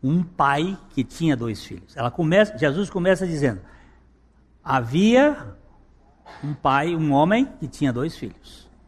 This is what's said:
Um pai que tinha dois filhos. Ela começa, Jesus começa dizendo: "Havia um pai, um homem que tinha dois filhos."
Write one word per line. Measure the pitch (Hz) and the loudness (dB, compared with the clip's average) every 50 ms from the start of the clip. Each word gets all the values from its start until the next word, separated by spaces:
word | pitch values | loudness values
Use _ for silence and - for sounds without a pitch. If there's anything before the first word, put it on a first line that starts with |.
| - | 0
Um | 131 151 175 | 0 0 0
pai | 180 165 - - 151 139 139 143 156 185 196 185 - - | 0 -2 -2 0 2 2 2 2 0 -2 -4 -8 -12 -10
que | - - 123 | -4 -4 -4
tinha | - - - 165 160 143 | -4 -4 -2 0 0 0
dois | 120 117 117 107 90 - | 0 -2 -6 -6 -8 -10
filhos. | - - - - _ - | -16 -16 -18 -18 _ -8
Ela | - 120 123 | -4 -4 -4
começa, | - - 170 156 165 196 214 208 - - | -2 -2 0 2 4 4 4 4 2 0
Jesus | 147 147 139 175 202 - | 0 0 0 0 -4 -4
começa | - 190 170 185 190 180 190 | -4 -2 2 2 2 2 0
dizendo: | 180 165 151 139 135 110 92 - - - - - - - _ _ _ _ _ _ _ _ _ _ _ _ _ _ | -4 -2 0 0 0 -2 -2 -10 -18 -20 -20 -20 -20 -20 _ _ _ _ _ _ _ _ _ _ _ _ _ _
"Havia | - 135 131 123 117 123 160 196 220 240 247 277 294 294 - - 107 95 - - - - _ - _ _ _ _ _ _ _ _ - - - - | -2 -2 -2 -2 0 0 2 4 4 6 6 4 4 2 -2 -10 -16 -18 -20 -20 -20 -20 _ -20 _ _ _ _ _ _ _ _ -20 -20 -12 -8
um | 143 151 | -8 -8
pai, | 131 _ 147 131 143 143 170 175 | -4 _ 0 0 2 0 0 -2
um | 160 160 151 | -2 0 2
homem | 139 139 151 170 208 233 269 269 - - | 4 4 4 4 4 2 2 0 -4 -12
que | - 135 | -12 -12
tinha | - - 147 135 | -6 -2 -2 -2
dois | 123 120 131 165 - | 0 -2 -4 -6 -6
filhos." | - - 107 - - _ - - - - - - _ _ | -10 -14 -14 -14 -16 _ -20 -20 -20 -20 -20 -20 _ _